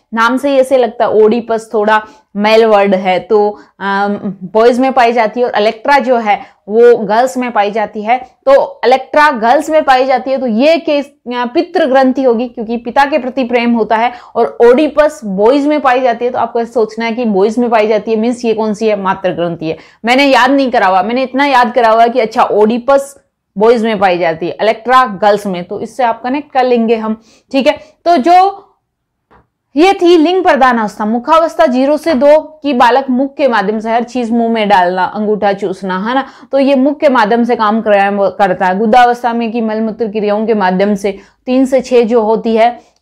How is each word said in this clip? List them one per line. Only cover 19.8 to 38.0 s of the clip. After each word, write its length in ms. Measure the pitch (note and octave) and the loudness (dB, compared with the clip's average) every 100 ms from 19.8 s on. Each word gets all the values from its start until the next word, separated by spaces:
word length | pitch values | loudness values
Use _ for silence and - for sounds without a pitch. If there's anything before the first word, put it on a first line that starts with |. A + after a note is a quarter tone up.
| - _ | -14 _
मैंने 200 | A3 C4 | -2 2
याद 260 | C#4+ B3 C4 | 4 4 4
नहीं 200 | C#4 C4 | 2 0
करा 160 | A#3 G3 | 0 2
हुआ, 160 | F#3 | 0
मैंने 200 | G#3 B3 | 0 -2
इतना 240 | B3 B3+ C#4+ | -4 -2 0
याद 280 | B3 A3+ | 2 2
करा 140 | B3 A3+ | 2 2
हुआ 180 | A3+ A#3 | 4 2
कि 140 | B3 | 0
अच्छा 220 | A3+ B3 | -2 0
ओडिपस 720 | - G3 G#3+ A#3+ C4 C#4 C#4 - _ _ _ G3 | 0 2 0 0 0 0 -2 -14 _ _ _ -2
बॉयज 260 | A3 A#3+ | -2 0
में 140 | A3+ G3+ | -2 0
पाई 200 | G3 F3 | 0 0
जाती 280 | E3+ E3 E3+ | -2 -4 -8
है, 100 | - | -4
इलेक्ट्रा 420 | G#3 A3+ A#3+ B3+ | -4 -4 0 2
गर्ल्स 420 | B3+ F3+ G#3 G#3 G3+ | 2 0 0 0 -2
में, 180 | F3+ | -8
तो 160 | F3 G#3 | -8 -10
इससे 240 | A3+ - | -10 -4
आप 180 | A#3 A3+ | -4 -4
कनेक्ट 300 | B3 C#4+ D4 | -6 -8 -4
कर 120 | C4+ | -2
लेंगे 320 | B3+ A#3+ A3+ A3+ | 0 0 0 -2
हम। 240 | G#3+ A3 _ _ _ | -4 -8 _ _ _
ठीक 140 | C4+ C4 | -2 0
है, 120 | - - _ | -2 -6 _
तो 120 | E4 E4+ | 0 2
जो 520 | C4+ F4+ G4 G4 - _ _ _ _ _ _ _ _ _ _ C#4 | 4 4 4 -2 -14 _ _ _ _ _ _ _ _ _ _ 2
ये 160 | F#4 | 2
थी 240 | G4 E4+ F4 | 4 4 4
लिंग 280 | D#4 F#4 | 2 0
प्रधान 340 | F4 C#4+ B3+ A#3 | 0 2 2 2
अवस्था, 260 | G#3 - | -2 -4
मुखावस्था 600 | G#3+ A#3 A#3+ D#4+ E4 D#4+ D#4+ | -4 -4 0 0 2 0 0
ज़ीरो 300 | B3 C#4 D4+ | 2 0 0
से 180 | E4 | 0
दो 460 | C4 C#4+ D#4 D4 - | 2 4 2 0 -8
की 100 | C#4 | -4
बालक 340 | B3 A#3+ C4+ C4+ | 2 2 2 0
मुख 260 | B3 C#4 D4 | -2 -4 -2
के 120 | C4+ | 0
माध्यम 300 | A3 G3 A3 | 0 -2 -4
से 120 | A3+ | -2
हर 120 | A#3 | -4
चीज 280 | A#3 B3+ A#3 | -4 -6 -2
मुंह 220 | A#3 A#3 | -2 0
में 160 | A3+ G#3 | -2 2
डालना, 360 | G3 F3+ F#3 | 2 2 0
अंगूठा 480 | F3+ G#3+ G#3+ G#3 G#3 | -4 -4 -4 -2 -2
चूसना, 560 | G3 G3 F#3+ F#3+ F#3 A3 | -2 -6 -6 -6 -6 -4
है 60 | |
ना, 100 | C4 C4+ - - | -4 -4 -10 -4
तो 60 | C#4 | 0
ये 160 | C#4 | 2
मुख 260 | C#4 C#4 D4 | 2 0 0
के 80 | D4+ | 0
माध्यम 360 | B3+ G#3+ A#3 | 2 2 0
से 120 | A#3+ A3+ | 0 0
काम 240 | G#3 A3+ | 0 -2
कराया 300 | A3 G3+ | 0 0